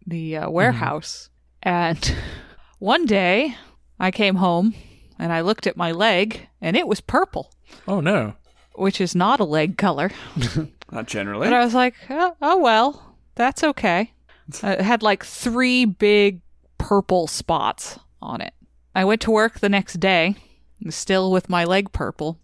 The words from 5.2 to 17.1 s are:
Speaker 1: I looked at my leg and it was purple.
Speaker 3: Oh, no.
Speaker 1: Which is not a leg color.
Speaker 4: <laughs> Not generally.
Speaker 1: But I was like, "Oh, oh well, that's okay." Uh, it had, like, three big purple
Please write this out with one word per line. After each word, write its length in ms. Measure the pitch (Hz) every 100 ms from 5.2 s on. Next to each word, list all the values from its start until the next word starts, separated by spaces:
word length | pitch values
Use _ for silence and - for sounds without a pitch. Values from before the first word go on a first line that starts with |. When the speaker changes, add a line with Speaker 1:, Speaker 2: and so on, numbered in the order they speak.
| 170
Speaker 1:
I 100 | 165
looked 260 | 170 220 196
at 100 | -
my 140 | 170
leg 560 | 170 220 185 214 - - _
and 140 | 165 208
it 120 | 302
was 140 | 202
purple. 520 | - 277 370 - - _ _ - -
Speaker 3:
Oh, 140 | 196
no. 320 | 151 202 107 - _ _ _ -
Speaker 1:
Which 240 | 196 -
is 140 | 180 180
not 240 | 190 262
a 60 | 180
leg 320 | 151 156 -
color. 340 | 202 143 185 - - - 117
Speaker 4:
<laughs> 400 | 160 156 - -
Not 160 | - 113
generally. 400 | 107 101 101 175
Speaker 1:
But 60 |
I 100 | 240
was 100 | 240
like, 220 | 247 247 - -
"Oh, 260 | 285 359 330
oh 160 | 294 370
well, 580 | 269 220 254 294 - _ _ -
that's 280 | 247 -
okay." 480 | 311 269 208 175 226 _ _ _ - -
Uh, 140 | 202 190
it 40 |
had, 200 | 190 233
like, 220 | 214 196 -
three 600 | - 240 233 254 254 233
big 560 | 180 208 208 202 180 - - _ -
purple 500 | - 202 -